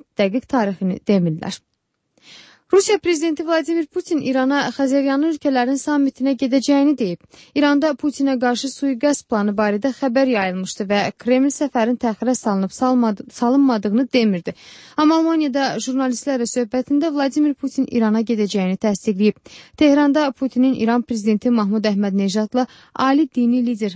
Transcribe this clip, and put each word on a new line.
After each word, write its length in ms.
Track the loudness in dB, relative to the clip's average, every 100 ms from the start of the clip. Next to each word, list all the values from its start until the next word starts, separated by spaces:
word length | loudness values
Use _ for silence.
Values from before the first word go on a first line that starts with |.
| 0 -2
dəqiq 320 | -2 -2 -2
tarixini 540 | -2 -2 -2 -4 -4
demirlər. 560 | 0 2 2 -2 -8 -12 _ _ _ _ _ _ -20 -20 -20 -20 _
Rusiya 260 | 2 2 0
Prezidenti 460 | 0 -2 -2 -4 -2
Vladimir 380 | -2 -2 -4 -4
Putin 320 | -6 -4 -4 -2
İrana 380 | 0 0 0 -2 -2
Xəzəryanı 540 | 0 2 0 0 0
ölkələrin 460 | -2 -2 0 0 -2
sammitinə 540 | -2 0 0 -2 -2 -2
gedəcəyini 640 | 0 0 2 2 2 0
deyib. 220 | -2 -6 _ -20 -10 -2
İranda 380 | 2 2 0 -2
Putinə 380 | -4 -2 -2 0
qarşı 260 | 0 -2 -4
sui-qəsd 500 | -4 -4 0 0 -2 -2
planı 220 | -2 0 0
barədə 380 | 0 0 -2 -2
xəbər 320 | -2 0 2
yayılmışdı 500 | 2 -2 -4 -6 -6 -2
və 100 | -2 -2 -4
Kreml 320 | 0 2 2 0
səfərin 400 | -2 0 0 0
təxirə 400 | -2 -2 -2 -2
salınıb 380 | -2 -2 -2 -2
salmadı-, 540 | 0 2 2 -2 -8
salınmadığını 760 | -4 0 4 4 2 0 -2 0
demirdi. 400 | 2 2 0 -4 -12 -14 -20 -10 0
Amma 180 | 2 4
Almaniyada 560 | 2 0 0 0 -2 -2
jurnalistlərlə 640 | -4 -2 -2 -2 -2 -2
söhbətində 680 | -2 -4 -2 -4 0 0 0 0
Vladimir 380 | -2 0 0
Putin 340 | 0 -4 -4 -2
İrana 320 | 0 2 2
gedəcəyini 560 | 0 -2 -2 -2 -2 -2
təsdiqləyib. 640 | -2 -2 -2 0 0 0 -6 -20 -12 2
Tehranda 540 | 4 6 4 2 0
Putinin 440 | -2 -4 0 0 2
İran 320 | 0 0 -2
Prezidenti 420 | -2 0 0 2
Mahmud 380 | 0 2 0 0
Əhmədnejadla 800 | 0 0 0 0 -2 -2 -2 -4 -6 -12 -2
ali 340 | 2 2 0
dini 320 | 0 0 2 0
lider 300 | -2 -4